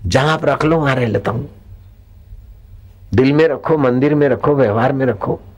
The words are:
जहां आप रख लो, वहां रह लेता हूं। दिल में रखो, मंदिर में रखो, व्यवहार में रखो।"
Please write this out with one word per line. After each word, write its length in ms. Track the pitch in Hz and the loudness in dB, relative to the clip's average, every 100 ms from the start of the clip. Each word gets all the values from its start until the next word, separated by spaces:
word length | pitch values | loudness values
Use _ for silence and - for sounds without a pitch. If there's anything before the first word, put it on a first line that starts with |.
| 92 | -2
जहां 240 | 131 147 | 0 0
आप 160 | 156 143 | 0 0
रख 200 | 135 151 | 0 0
लो, 140 | 165 | 2
वहां 160 | 143 131 | 0 0
रह 120 | 120 | -2
लेता 240 | 101 - | -2 -4
हूं। 120 | 117 135 - - - - - - - - - - - - - - - - | -6 -8 -16 -20 -20 -20 -20 -20 -20 -20 -20 -20 -20 -20 -20 -20 -20 -4
दिल 200 | 104 135 | 0 2
में 140 | 147 160 | 4 2
रखो, 300 | 135 - 156 | 0 -2 0
मंदिर 380 | 131 127 143 147 | 2 2 0 2
में 140 | 143 | 2
रखो, 260 | 120 147 143 | 2 0 2
व्यवहार 380 | 117 107 127 | 2 2 0
में 120 | 135 131 | 0 -2
रखो।" 340 | 110 - 92 - | -2 -6 -8 -10